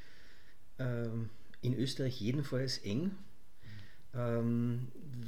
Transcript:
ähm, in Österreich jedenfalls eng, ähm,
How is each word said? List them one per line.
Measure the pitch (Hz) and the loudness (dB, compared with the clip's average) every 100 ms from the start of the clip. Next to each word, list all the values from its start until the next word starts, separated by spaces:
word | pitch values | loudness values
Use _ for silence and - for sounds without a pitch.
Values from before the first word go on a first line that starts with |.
| - - - - - - - - | -6 -6 -6 -6 -6 -6 -6 -2
ähm, | 127 120 117 113 113 - - - | 0 0 0 0 -2 -2 -4 0
in | 123 | 2
Österreich | 123 131 - 131 - | 2 2 2 0 2
jedenfalls | 104 147 143 127 131 - | 2 2 2 2 2 0
eng, | 101 113 190 - - - - - - 104 - - - | 2 2 2 0 -4 -6 -6 -6 -6 -4 -4 -6 -4
ähm, | 120 120 117 117 117 120 120 123 - 143 123 | 0 2 4 4 4 4 2 0 -4 -4 -4